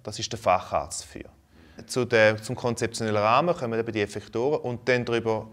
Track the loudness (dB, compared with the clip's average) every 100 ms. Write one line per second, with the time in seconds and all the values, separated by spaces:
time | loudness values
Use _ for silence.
0 | -12 -8 -8 -4 2 2 2 -4 -4 -10
1 | -12 -16 -18 -20 _ _ -20 -20 -8 -4
2 | 2 6 6 4 -4 -4 -4 -2 -4 -4
3 | -2 2 4 4 2 0 -2 -2 -2 -2
4 | -2 -4 -8 -2 0 -2 -4 -6 0 0
5 | 2 -2 0 -2 -4